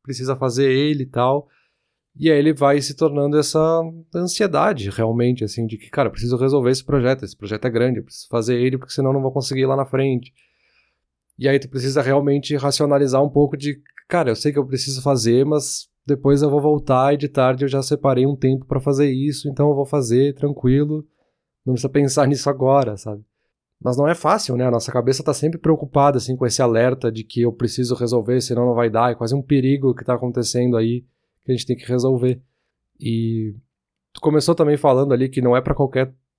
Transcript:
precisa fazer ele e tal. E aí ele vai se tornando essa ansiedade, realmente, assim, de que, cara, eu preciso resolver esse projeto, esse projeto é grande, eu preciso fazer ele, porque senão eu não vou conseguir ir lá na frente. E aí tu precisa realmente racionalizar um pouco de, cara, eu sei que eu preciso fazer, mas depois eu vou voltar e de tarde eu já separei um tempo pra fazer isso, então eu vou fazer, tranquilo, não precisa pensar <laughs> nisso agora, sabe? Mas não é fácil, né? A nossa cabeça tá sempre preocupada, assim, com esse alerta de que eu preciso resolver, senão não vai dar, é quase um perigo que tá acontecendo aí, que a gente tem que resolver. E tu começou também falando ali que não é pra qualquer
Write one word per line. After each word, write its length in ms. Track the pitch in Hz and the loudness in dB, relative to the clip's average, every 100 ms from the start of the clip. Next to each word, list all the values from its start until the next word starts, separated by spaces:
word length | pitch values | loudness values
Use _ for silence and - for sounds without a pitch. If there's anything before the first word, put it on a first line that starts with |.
precisa 340 | - 123 131 131 | -14 -8 -6 -4
fazer 360 | 131 120 135 | -2 0 2
ele 320 | 131 147 147 | 2 0 -2
e 40 | 131 | -4
tal. 400 | 123 127 143 - _ _ _ _ _ _ - | -2 0 0 -4 _ _ _ _ _ _ -2
E 160 | 160 | 2
aí 60 | 147 | 4
ele 160 | 151 | 4
vai 260 | 143 143 143 | 4 2 2
se 160 | 139 135 | 0 -2
tornando 420 | 160 143 143 147 | 0 0 2 2
essa 440 | 143 160 160 165 165 165 - 175 | 2 2 2 2 -2 -8 -10 -6
ansiedade, 760 | 180 - 202 147 180 151 98 | -4 -2 -2 0 0 -2 -4
realmente, 520 | 104 113 117 120 123 | -2 0 2 0 0
assim, 220 | 107 - 113 | -4 -6 -8
de 120 | 110 | -8
que, 120 | - | -6
cara, 180 | - 120 | -2 -2
eu 40 | |
preciso 260 | - 117 123 | -2 -4 0
resolver 320 | 131 143 123 | 2 2 2
esse 140 | 131 | 0
projeto, 420 | - 139 123 131 98 | 0 0 0 -2 -6
esse 100 | - | -14
projeto 300 | 101 107 127 | -8 -6 -2
é 40 | |
grande, 280 | 117 127 127 | 0 0 -2
eu 40 | |
preciso 240 | 131 - - | -8 -18 -6
fazer 300 | 117 113 123 | -4 -2 0
ele, 180 | 127 131 | 0 -2
porque 160 | - | -6
senão 160 | - 135 | -4 -2
eu 60 | 139 | 0
não 60 | |
vou 100 | 131 | -2
conseguir 300 | 139 131 131 | -4 -4 -2
ir 40 | 131 | 0
lá 100 | 135 | 0
na 100 | 135 | -2
frente. 460 | 131 139 123 - _ _ _ _ _ _ _ _ _ _ - | -2 -2 -2 -6 _ _ _ _ _ _ _ _ _ _ -4
E 120 | 135 | 0
aí 100 | 135 | 0
tu 80 | 135 | 0
precisa 360 | 131 131 139 | -6 -2 0
realmente 520 | 127 139 143 143 135 147 | 2 2 2 0 -2 -4
racionalizar 680 | 139 - 147 143 139 135 | -2 0 2 2 2 2
um 60 | 143 | 2
pouco 280 | 143 143 143 | 2 0 0
de, 240 | 143 139 _ - - | -8 -8 _ -20 -4
cara, 220 | 175 143 | -2 0
eu 60 | 107 | 0
sei 180 | 147 | 0
que 60 | 143 | -2
eu 60 | 131 | -2
preciso 360 | 131 139 131 | -4 -4 -4
fazer, 420 | 143 131 113 120 | 0 2 4 4
mas 460 | 143 151 135 - - _ - | 4 0 -2 -8 -12 _ -4
depois 360 | 135 139 143 | 0 2 2
eu 80 | 147 | 2
vou 120 | 143 | 2
voltar 520 | 151 147 131 127 135 | 2 2 2 2 2
e 40 | 143 | 2
de 120 | 143 | -2
tarde 340 | 139 131 131 | 0 0 2
eu 60 | 139 | 0
já 120 | 135 | -2
separei 440 | 131 143 139 123 135 | -2 0 2 2 2
um 100 | 135 | 2
tempo 300 | 131 131 - | 0 0 -2
pra 160 | 135 | -2
fazer 280 | 143 139 143 | 0 2 2
isso, 380 | 131 143 135 147 | 0 -2 -4 -6
então 220 | 131 147 | 0 2
eu 60 | 139 | 0
vou 100 | 135 | -2
fazer, 500 | 147 120 123 139 131 | -2 2 2 2 0
tranquilo, 720 | 147 139 123 139 147 151 151 _ _ _ _ _ 131 | -4 0 2 2 0 -4 -8 _ _ _ _ _ -4
não 80 | |
precisa 160 | 123 131 | -2 0
pensar 380 | 139 143 151 135 | 0 2 2 2
<laughs> 0 | |
nisso 220 | 139 147 | 0 -2
agora, 480 | 135 131 139 120 104 | 0 2 4 2 -4
sabe? 260 | 113 104 - _ _ _ _ _ | -10 -14 -16 _ _ _ _ _
Mas 160 | 123 127 | -4 0
não 100 | 147 | 0
é 80 | 170 | 0
fácil, 400 | 156 208 - 123 | 0 0 0 -2
né? 100 | 127 | 0
A 60 | |
nossa 200 | 120 - | 0 -2
cabeça 320 | 123 120 131 | -2 0 0
tá 100 | - | -2
sempre 260 | 131 151 165 | -2 -2 -2
preocupada, 580 | 160 156 143 143 143 127 | 0 0 0 2 2 2
assim, 200 | 127 127 | -2 -2
com 80 | 123 | -2
esse 160 | - | 0
alerta 500 | 123 113 123 123 117 | 2 2 2 0 -4
de 120 | 110 | -6
que 180 | 110 120 | -6 -2
eu 100 | 120 | -2
preciso 440 | 117 120 - 123 120 | 0 -4 -4 -4 -2
resolver, 440 | 120 120 107 127 | -2 -2 0 -2
senão 240 | 120 120 123 | 0 0 0
não 80 | |
vai 160 | 117 117 | 2 0
dar, 220 | 110 123 | 2 0
é 40 | 117 | 0
quase 200 | 117 139 | -4 -4
um 60 | |
perigo 520 | 127 139 131 139 131 | 0 0 2 2 0
que 120 | 123 - | -2 -2
tá 80 | |
acontecendo 640 | 123 123 123 117 123 123 117 | -4 -2 -4 -2 0 0 0
aí, 240 | 113 123 - _ _ _ | 0 -4 -8 _ _ _
que 80 | - | -4
a 40 | 123 | -4
gente 100 | - | -4
tem 100 | 123 | -6
que 100 | - | -2
resolver. 560 | 123 131 127 127 127 _ _ _ _ _ _ | 0 0 2 0 -2 _ _ _ _ _ _
E 560 | 120 113 113 113 107 104 - _ _ _ _ | -4 -2 -2 -2 -6 -10 -18 _ _ _ _
tu 80 | - | -6
começou 340 | 151 147 165 170 | 0 2 2 2
também 220 | 151 147 | 2 2
falando 360 | 143 131 135 | 4 4 2
ali 140 | 123 131 | 2 0
que 140 | 131 | 0
não 140 | 123 127 | 2 2
é 60 | |
pra 140 | 127 139 | 2 0
qualquer 380 | 139 131 131 - _ | 0 0 -4 -6 _